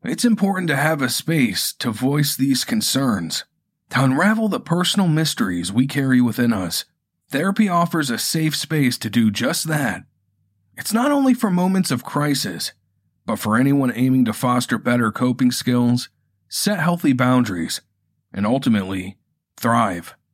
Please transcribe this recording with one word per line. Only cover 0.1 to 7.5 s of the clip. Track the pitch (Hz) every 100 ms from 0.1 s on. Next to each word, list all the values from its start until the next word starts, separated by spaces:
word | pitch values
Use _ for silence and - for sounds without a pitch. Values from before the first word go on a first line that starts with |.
| 147
important | 240 214 196 190 175
to | 139
have | 147 160
a | 131
space | - - 160 120 95 -
to | - 127
voice | 107 127 151 147
these | - 135 127
concerns, | - 113 104 131 135 101 82 - - _ _ _ _
to | -
unravel | 131 131 190 220 220
the | 156
personal | - 170 180 - 185
mysteries | 156 156 - 104 90 85
we | 104 139
carry | 143 135 127
within | 123 110 120
us. | 110 90 - - _ _ _ _
Therapy | 139 180